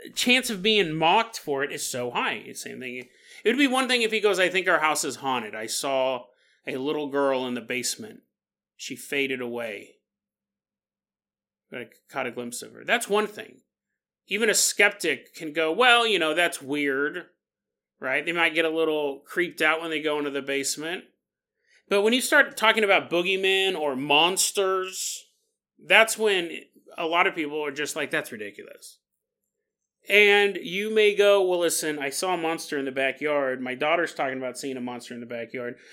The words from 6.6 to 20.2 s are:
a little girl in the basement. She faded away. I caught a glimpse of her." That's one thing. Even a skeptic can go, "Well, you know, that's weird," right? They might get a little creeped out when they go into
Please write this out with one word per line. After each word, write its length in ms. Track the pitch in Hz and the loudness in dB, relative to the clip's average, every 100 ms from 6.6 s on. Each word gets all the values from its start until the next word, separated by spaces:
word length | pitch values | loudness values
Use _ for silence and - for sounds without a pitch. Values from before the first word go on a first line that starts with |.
| - | -8
a 120 | 135 | -6
little 300 | 135 151 143 | -4 -4 -2
girl 380 | 139 139 131 127 | 0 2 0 -2
in 60 | |
the 80 | 120 | -6
basement. 600 | 113 123 120 - 110 - _ _ _ _ _ _ | -6 -6 -4 -8 -12 -18 _ _ _ _ _ _
She 200 | - 139 | -12 -12
faded 460 | - 143 135 131 | -4 -2 -2 -2
away. 560 | 123 120 117 101 - _ _ _ _ _ _ _ _ _ _ _ _ _ _ _ _ _ _ | -6 -6 -8 -10 -14 _ _ _ _ _ _ _ _ _ _ _ _ _ _ _ _ _ _
I 180 | 127 113 _ _ | -14 -14 _ _
caught 180 | 139 123 | -6 -6
a 40 | |
glimpse 300 | 120 120 120 | -6 -10 -10
of 120 | 113 | -14
her." 100 | 113 117 | -14 -4
That's 240 | 233 - | -2 0
one 180 | 202 214 | 0 0
thing. 340 | - - - _ _ _ _ _ _ _ | -6 -18 -20 _ _ _ _ _ _ _
Even 220 | 196 226 | 0 2
a 40 | |
skeptic 800 | 185 - - 208 202 170 131 - | 2 0 4 2 2 -2 -2 -6
can 180 | - 160 | -12 -6
go, 200 | 156 160 | -2 0
"Well, 360 | 180 254 240 226 | 4 6 6 4
you 120 | 190 | 2
know, 140 | 160 | 2
that's 280 | 156 170 - | 2 0 -2
weird," 680 | 135 147 143 135 147 175 - _ _ _ _ _ _ _ | -4 -2 0 0 -2 -4 -14 _ _ _ _ _ _ _
right? 260 | 131 139 156 | -2 -2 0
They 60 | |
might 220 | 170 165 | 2 2
get 120 | 160 165 | 2 0
a 40 | |
little 500 | 160 160 151 143 139 | 2 0 2 -2 -4
creeped 420 | - - 175 - | -6 -2 -2 2
out 200 | 156 160 | 2 2
when 80 | 165 | -2
they 120 | 156 | -4
go 160 | 151 | -2
into 140 | 151 | -2